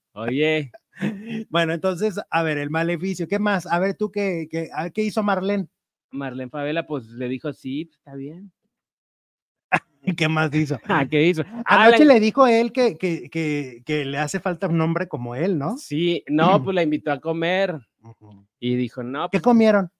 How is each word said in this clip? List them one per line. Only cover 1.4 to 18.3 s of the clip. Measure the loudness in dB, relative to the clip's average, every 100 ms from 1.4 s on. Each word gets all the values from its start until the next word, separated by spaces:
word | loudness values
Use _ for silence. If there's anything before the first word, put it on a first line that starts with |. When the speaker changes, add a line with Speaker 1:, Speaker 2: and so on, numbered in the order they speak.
| -4
Speaker 2:
Bueno, | 0 0
entonces, | 0 -2 -2 -4 -4 -4
a | -2
ver, | -2 -2
el | -4
maleficio. | -2 -2 -2 -4 -6 -4
¿Qué | -2
más? | 0 -2 0
A | -2
ver, | 0 -2
tú, | -4
¿qué, | -2 -4 -4 -6
qué, | -6 -6
a | -6
ver, | -8
qué | -4
hizo | -4 -2
Marlene? | 0 0 0 -4 -4 _ _ _ _
Speaker 1:
Marlene | -10 -8 -8 -8
Favela, | -6 -4 -4 -4
pues, | -8 -8
le | -8 -6
dijo, | -6 -8
"Sí, | -10 -8 -8 -10
pues, | _
está | -18 -14
bien". | -14 -14 -20 _ _ _ _ _ _ _ _ _ _ _ -4
Speaker 2:
<laughs> | -4 _ _ -6 0
¿Qué | 0
más | 2 0 0
hizo? | -2 -4
Speaker 1:
<laughs> | -2 0
Ah, | 2
¿qué | 2
hizo? | 2 2
Speaker 2:
Anoche | -4 -6 2
Speaker 1:
Ah, | 6 8 8 8
la |
Speaker 2:
le | 8
dijo | 6 4 6
él | 6 2
que, | 0 0 0
que, | -4 -4 -6
que, | -4 -2 -2 -6 -12 -6
que | -4 -2
le | -4
hace | -4 -2
falta | -4 -2 0
un | 2
hombre | 2 0 -4
como | -6 -8 -4
él, | -2 -2
¿no? | -2 -6
Speaker 1:
Sí, | -6 -2 -2 -2 -2
no, | 2 4 4
Speaker 2:
<clears throat> |
Speaker 1:
pues, | 2 0
la |
invitó | 0 0 -2
a | -4
comer. | -4 -2 0 0 -2 -4 -12 _
Speaker 2:
Ujú. | -20 -20 -20